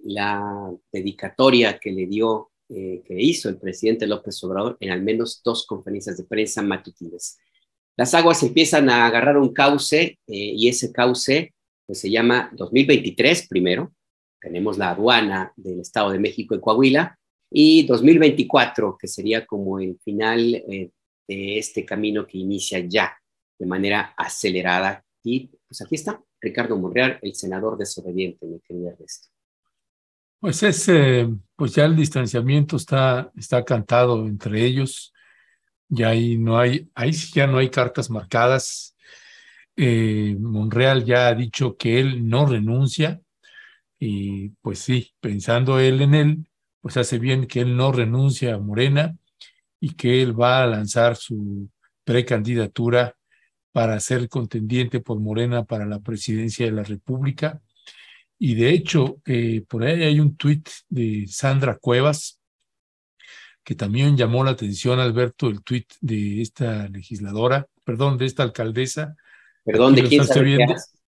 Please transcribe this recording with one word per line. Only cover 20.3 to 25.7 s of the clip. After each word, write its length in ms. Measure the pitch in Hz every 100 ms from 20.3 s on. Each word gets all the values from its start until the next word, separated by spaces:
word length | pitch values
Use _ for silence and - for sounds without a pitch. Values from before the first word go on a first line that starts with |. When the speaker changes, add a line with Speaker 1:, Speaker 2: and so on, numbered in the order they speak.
| 117 117
Speaker 1:
eh, 360 | 120 - 98 90 _ _ _ -
de 300 | 98 98 107
este 260 | 107 -
camino 420 | - 101 107 104 98
que 120 | 92
inicia 420 | 95 98 - 92
ya 360 | 90 104 90 - _ _ _ -
de 100 | 90
manera 460 | 92 98 104 - -
acelerada. 880 | - - 101 92 90 90 95 - _ _
Y, 280 | 113 127 131 _
pues, 120 | _